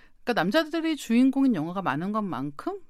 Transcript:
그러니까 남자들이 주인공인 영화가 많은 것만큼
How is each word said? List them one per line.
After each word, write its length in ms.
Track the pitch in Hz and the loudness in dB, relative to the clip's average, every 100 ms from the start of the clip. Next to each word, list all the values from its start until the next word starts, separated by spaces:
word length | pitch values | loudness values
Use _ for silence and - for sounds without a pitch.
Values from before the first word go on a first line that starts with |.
| - - | -20 -10
그러니까 160 | - 208 | -2 0
남자들이 540 | 165 311 311 330 320 294 | 2 2 0 -2 -2 -4
주인공인 580 | - 233 262 269 269 | 0 4 4 4 2
영화가 280 | 190 160 185 | 2 -2 -4
많은 280 | 165 139 190 | -2 -2 -2
것만큼 680 | 214 202 123 143 - - 392 - | -4 -4 -6 -8 -8 -8 -8 -12